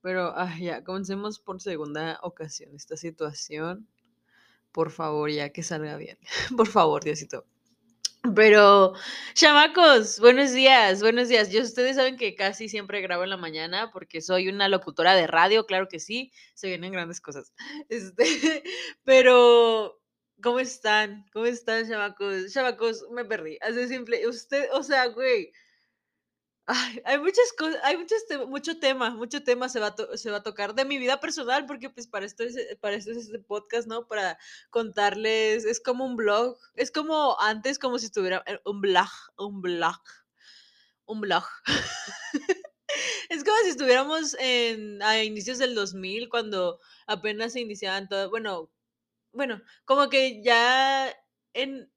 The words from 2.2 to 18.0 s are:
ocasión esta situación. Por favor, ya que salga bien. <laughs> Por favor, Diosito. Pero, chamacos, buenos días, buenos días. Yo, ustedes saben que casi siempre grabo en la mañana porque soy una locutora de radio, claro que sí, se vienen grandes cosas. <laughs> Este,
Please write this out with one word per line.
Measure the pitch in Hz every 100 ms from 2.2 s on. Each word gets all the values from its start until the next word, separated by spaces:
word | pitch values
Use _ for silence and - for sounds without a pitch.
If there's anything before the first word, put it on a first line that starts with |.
ocasión | 180 175 156 - 143
esta | 143 - 156
situación. | 170 160 151 147 - 151 165 190 220 _ _ _ _ _ _ _ _
Por | - 160
favor, | 151 160 151 151
ya | 151 143
que | 147
salga | 165 165 151 147
bien. | 151 -
<laughs> | - - - 247
Por | 214
favor, | 214 160 147
Diosito. | 151 151 156 131 _ _ _ _ _ _ - _ 254
Pero, | 196 214 208 202 202 190 190 - - -
chamacos, | - - 240 311 330 330 254 214 -
buenos | 233 254 277
días, | 254 262 262 208 190
buenos | 214 233 247
días. | 233 208
Yo, | 202
ustedes | 240 254 247 269
saben | 262 254
que | 226
casi | - 196 196 220
siempre | 214 202 202
grabo | 185 175
en | 185
la | 190
mañana | 170 156 165 185 220
porque | - - 165
soy | 160 185 185
una | 202 196
locutora | 190 185 147 170
de | 190 160
radio, | 160 180 220 220
claro | 185 190
que | 165
sí, | - 226 262 _ _
se | - 196
vienen | 180 180
grandes | 190 170 170
cosas. | - 139 - _
<laughs> | 262 294 294
Este, | 226